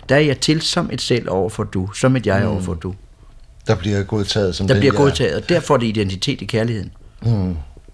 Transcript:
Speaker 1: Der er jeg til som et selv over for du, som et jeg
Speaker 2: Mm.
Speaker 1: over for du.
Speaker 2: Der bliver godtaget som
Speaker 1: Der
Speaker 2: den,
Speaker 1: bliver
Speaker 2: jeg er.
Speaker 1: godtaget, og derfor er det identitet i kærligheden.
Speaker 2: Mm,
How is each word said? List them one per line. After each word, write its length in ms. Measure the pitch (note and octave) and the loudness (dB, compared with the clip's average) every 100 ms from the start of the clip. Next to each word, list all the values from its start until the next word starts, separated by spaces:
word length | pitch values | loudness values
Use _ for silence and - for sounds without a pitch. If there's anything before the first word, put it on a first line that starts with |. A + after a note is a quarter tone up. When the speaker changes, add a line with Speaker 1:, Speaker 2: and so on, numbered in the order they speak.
| - | 0
Speaker 1:
Der 60 | C#3 | 2
er 40 | |
jeg 200 | D3+ B2+ | 2 0
til 220 | - D#3 | 0 0
som 280 | - - - | 0 -2 -4
et 80 | - | -6
selv 280 | - B2 - | -2 -2 0
over 200 | F#2+ F2+ | -2 -2
for 140 | - | -4
du, 260 | G2+ G2 F#2 | -6 -4 -6
som 220 | - C3 C3 | 0 2 2
et 100 | G#2+ | 2
jeg 160 | G2 | 2
Speaker 2:
Mm. 60 | G#2 | 2
Speaker 1:
over 140 | G2 | -2
for 120 | F2+ | -4
du. 220 | E2 F#2 F2+ - - - - - - - | -6 -8 -12 -16 -20 -20 -20 -20 -12 -2
Speaker 2:
Der 80 | G#2 | 0
bliver 280 | F#2+ G2+ | 2 0
godtaget 520 | F#2+ G#2+ F#2+ A2 G2 E2+ | 0 -2 -2 0 0 0
som 120 | G2 | 2
Speaker 1:
Der 60 | |
Speaker 2:
den, 60 | G2 | 4
Speaker 1:
bliver 120 | C3+ | 4
Speaker 2:
jeg 60 | C3 | 4
er. 40 | |
Speaker 1:
godtaget, 320 | C#3 C3+ A2 D2 | 2 4 0 -2
og 140 | - | 0
derfor 240 | E3+ - | 0 2
er 40 | C#3 | 2
det 100 | A#2 | 2
identitet 540 | G#2+ G2 F#2+ - A#2 | 0 -2 -2 -4 -4
i 40 | G2+ | -2
kærligheden. 460 | A2+ A#2 A2 F2 - - - | -2 0 -2 -8 -14 -20 -6
Speaker 2:
Mm, 340 | A2 G#2+ F#2 E2 - - - | 0 0 0 -4 -8 -16 -18